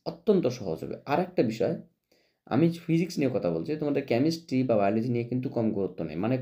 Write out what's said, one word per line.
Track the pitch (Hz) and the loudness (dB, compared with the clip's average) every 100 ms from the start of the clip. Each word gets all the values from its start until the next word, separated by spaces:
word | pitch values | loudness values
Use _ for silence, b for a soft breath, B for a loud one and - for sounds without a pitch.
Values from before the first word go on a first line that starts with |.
অত্যন্ত | - - - 190 135 | -12 -4 2 2 2
সহজ | 117 95 80 | -2 -6 -6
হবে। | 67 - - | -6 -10 -2
আর | 147 | -2
একটা | 185 - | 0 0
বিষয়, | 135 - 98 170 - _ _ _ _ _ - | 0 2 -2 -2 -8 _ _ _ _ _ -2
আমি | 123 170 | 2 2
ফিজিক্স | 165 - 165 175 - | 2 0 0 0 0
নিয়ে | 135 | 0
কথা | - 87 | 0 0
বলছি, | 82 110 151 | -2 -4 -4
তোমাদের | 147 139 - | -2 -2 0
কেমিস্ট্রি | 120 151 165 - 131 | 2 2 0 -2 0
বা | 127 110 | 2 4
বায়োলজি | 98 110 127 | 4 2 0
নিয়ে | 120 | 0
কিন্তু | 117 127 127 | -2 -2 -2
কম | 120 113 | 0 0
গুরুত্ব | 98 92 - | 0 -2 -4
নেই, | 80 78 | -6 -4
মানে | 107 127 | -2 -2